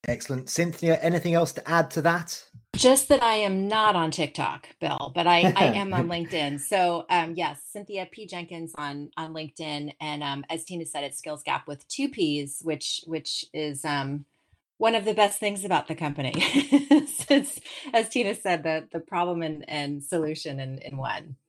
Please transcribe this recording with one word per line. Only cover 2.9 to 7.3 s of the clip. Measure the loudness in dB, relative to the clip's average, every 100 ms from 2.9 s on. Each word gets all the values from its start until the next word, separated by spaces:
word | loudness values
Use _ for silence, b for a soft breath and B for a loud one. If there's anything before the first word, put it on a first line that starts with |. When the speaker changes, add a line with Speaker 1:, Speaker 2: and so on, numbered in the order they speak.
| 6 6
Speaker 2:
that | 4
I | 6
am | 4 2 0 0
not | 4 4 4
on | 2
TikTok, | 0 -4 -2 -4 -4 -14 -6
Bill, | -4 -4 -4
but | 0 6
I, | 6 6 6
I | 4
am | 2 0
on | -2 -2
Speaker 1:
<laughs> |
Speaker 2:
LinkedIn. | -2 -4 -2 -2 -4
So, | 0 2 2 2 0
um, | 0 0